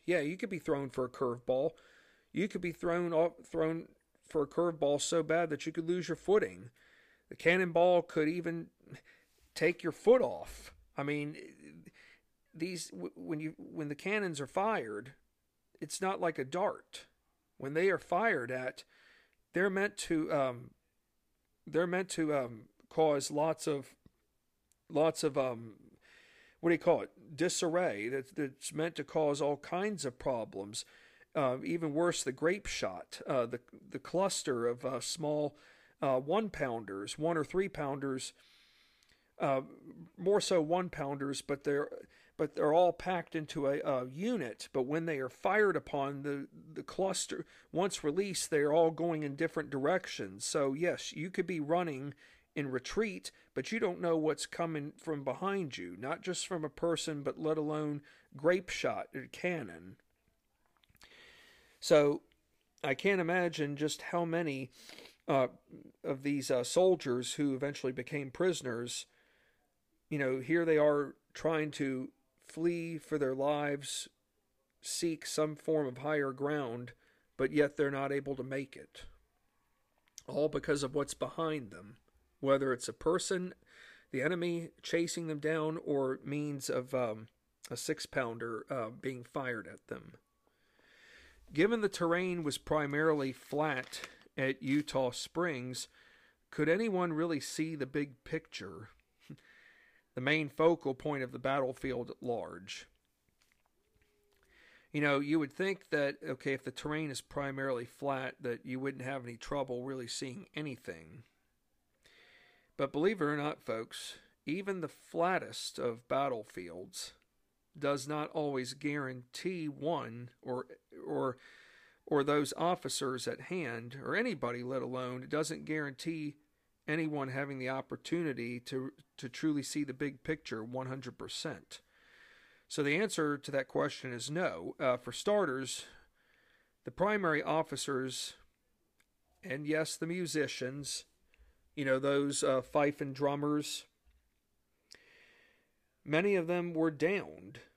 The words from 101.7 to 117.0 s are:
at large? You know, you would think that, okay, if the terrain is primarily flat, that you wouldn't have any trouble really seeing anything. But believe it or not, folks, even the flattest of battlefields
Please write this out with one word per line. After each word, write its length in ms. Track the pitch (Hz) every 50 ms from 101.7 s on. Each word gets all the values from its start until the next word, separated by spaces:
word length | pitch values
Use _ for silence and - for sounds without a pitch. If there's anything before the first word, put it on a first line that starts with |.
| 131 - - 135 123 120 123 -
at 120 | - - -
large? 640 | 127 120 110 87 80 - 87 95 98 - - - - _ _ _ _ _ _ _ _ _ _ _ _ _ _ _ _ _ _ _ _ _ _ _ _ _ _ _ _ _ _ _ _ _ - - - - - _ _ -
You 80 | 147 147
know, 180 | 147 139 139
you 180 | 143 143 151 160
would 140 | 151 135 -
think 380 | - 185 196 196 - - -
that, 260 | - 147 143 139 147 - -
okay, 280 | 156 135 127 - 147 135
if 100 | 131 -
the 60 | 135
terrain 400 | 127 - - 151 151 151 160 151
is 100 | 131 -
primarily 640 | - - - 147 143 143 139 135 135 135 131 120 123
flat, 500 | 120 - - - 143 135 131 131 127 - -
that 240 | - 127 120 117 -
you 160 | - 127 131
wouldn't 240 | 135 139 139 127 123
have 200 | 131 139 135 120
any 120 | 120 120
trouble 480 | 117 - - 143 143 135 135 127 123 123
really 240 | 135 135 131 123 117
seeing 380 | - - 147 131 127 202 196 - -
anything. 640 | 151 151 151 127 - - - 90 82 82 80 85 - 117 _ _ _ _ _ _ _ _ _ _ _ _ _ _ _ _ - - - - - - - - - _ _ _ _ _ -
But 140 | 143 135 -
believe 280 | 143 156 196 220 190
it 40 | 156
or 120 | 147 147
not, 240 | 147 143 151 - -
folks, 540 | - - 113 113 113 - - - - - - - - _ _ _ -
even 340 | - 147 185 202 196 196 185
the 80 | 165 139
flattest 920 | - - - - - 170 165 180 185 170 113 98 110 - - - - -
of 300 | 131 123 117 117 - -
battlefields 1040 | 135 135 139 143 127 113 107 - - - 90 85 82 90 92 - - -